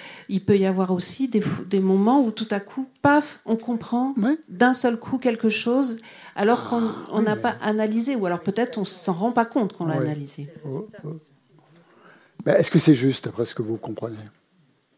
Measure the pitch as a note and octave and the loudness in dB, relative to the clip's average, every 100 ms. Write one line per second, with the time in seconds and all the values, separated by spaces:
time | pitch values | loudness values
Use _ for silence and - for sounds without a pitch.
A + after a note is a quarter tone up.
0 | - - - F#3+ - G3+ F#3+ F#3 F#3 F3+ | -18 -18 -6 -4 2 4 4 2 0 0
1 | - - C4 A3 - - F#3 G3 F#3+ F#3+ | -2 -4 0 0 0 -6 -2 0 4 4
2 | G#3 C#4 A#3 G#3+ A3 G3+ G3+ - C4 _ | 4 4 2 0 -4 -6 -6 -10 -10 _
3 | C#4+ D4 D4 - - A3+ B3 A#3 - A#3+ | 4 4 2 -10 -2 -2 -2 -6 -2 -2
4 | C4+ C4 A3 D#4+ - F3+ B3 - B3 A#3 | -2 0 0 0 -4 2 4 4 0 0
5 | - C4 B3 A3+ A3 A3 A#3 B3+ C4 A3+ | -4 0 0 2 0 0 0 0 0 -4
6 | - - - - G#3 A#3+ - A#3 A3+ - | -12 -20 -14 0 2 2 0 -2 -2 -4
7 | - G#3+ A3+ G#3 A#3 - G#3+ G#3+ G#3+ A3+ | -4 0 2 2 -2 -2 -2 0 0 0
8 | A#3 B3+ F#3 F3 G3 G#3 B3 A3+ F#3+ - | -2 -2 -2 -2 -2 -2 -2 -4 -4 -4
9 | - E3+ A3+ A#3+ A3+ - F#3 - E3 C#3+ | -2 0 0 2 0 0 -2 -2 -4 0
10 | C#3 D3+ C#3 - C#3+ - D3 C3+ G#3+ G3+ | -2 -4 -8 -12 -14 -14 -10 -10 -10 -14
11 | D#3 D#3+ _ _ _ D3+ _ _ _ _ | -14 -14 _ _ _ _ _ _ _ _
12 | - - _ - - - - E3 D#3 C3 | -20 -20 _ -8 0 2 4 4 6 6
13 | C3+ B2+ A#2 A2 A#2 - A2 A2+ - G#2+ | 4 0 -6 -6 -6 -4 -6 -6 -8 -10
14 | A2+ G#2+ G#2+ _ _ _ _ _ _ | -10 -12 -16 _ _ _ _ _ _